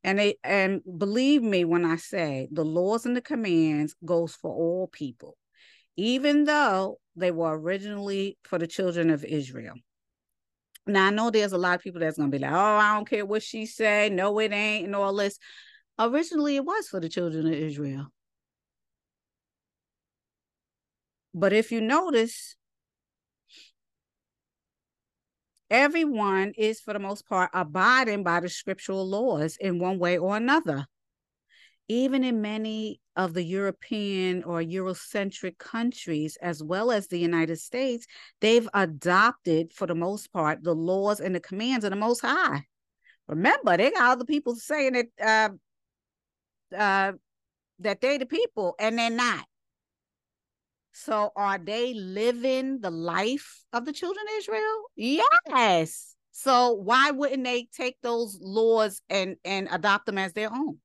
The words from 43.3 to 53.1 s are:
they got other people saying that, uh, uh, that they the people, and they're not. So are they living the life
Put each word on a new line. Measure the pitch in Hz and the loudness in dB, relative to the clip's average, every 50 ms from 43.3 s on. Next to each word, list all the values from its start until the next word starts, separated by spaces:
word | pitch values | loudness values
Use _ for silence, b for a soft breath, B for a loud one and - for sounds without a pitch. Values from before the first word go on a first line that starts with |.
| 151 160 185 277 370 554 466 208 175 | -4 2 4 4 4 4 4 2 4
they | 170 214 277 | 4 4 2
got | - - 247 247 | 4 4 4 4
other | 254 240 247 | 4 2 0
people | 233 302 294 - 240 240 | -2 -2 -2 -2 -4 -6
saying | 226 - - 294 302 277 262 254 | -6 -6 -4 -2 0 0 0 0
that, | 247 240 233 _ - 208 220 220 220 220 208 196 170 _ _ _ _ _ _ _ _ _ _ _ _ _ _ _ _ _ _ _ _ _ _ | 0 -2 -4 _ -2 2 4 4 4 4 2 -2 -8 _ _ _ _ _ _ _ _ _ _ _ _ _ _ _ _ _ _ _ _ _ _
uh, | - | -2
uh, | 196 214 202 196 196 190 196 190 - _ _ _ _ _ _ _ _ _ _ _ _ | 0 2 4 4 4 2 0 -2 -8 _ _ _ _ _ _ _ _ _ _ _ _
that | 180 214 196 - | -4 -4 -2 0
they | - 262 285 277 | 2 2 2 0
the | 262 | -2
people, | 240 294 349 480 - _ 214 196 175 175 - | -2 0 -2 -2 -2 _ -2 -2 -2 -2 0
and | 208 220 226 233 | -2 0 0 0
they're | 233 233 | 0 0
not. | 226 233 247 240 202 151 - _ _ _ _ _ _ _ _ _ _ _ _ _ _ _ _ _ _ _ _ _ _ _ _ _ _ _ _ _ | 0 0 0 0 0 -2 -6 _ _ _ _ _ _ _ _ _ _ _ _ _ _ _ _ _ _ _ _ _ _ _ _ _ _ _ _ _
So | _ - - - 220 214 208 208 - | _ -16 -6 -2 0 0 0 -2 -2
are | 196 202 196 196 185 | -2 -2 0 -2 -2
they | 170 185 214 233 240 254 247 | -4 -6 -4 -2 -2 -2 -4
living | 214 190 185 185 202 220 240 247 240 233 269 262 262 262 269 269 254 | -6 -8 -8 -4 0 0 0 0 0 0 0 0 0 0 -4 -6 -4
the | 208 185 | -6 -6
life | 165 165 165 170 | -6 -4 -4 -2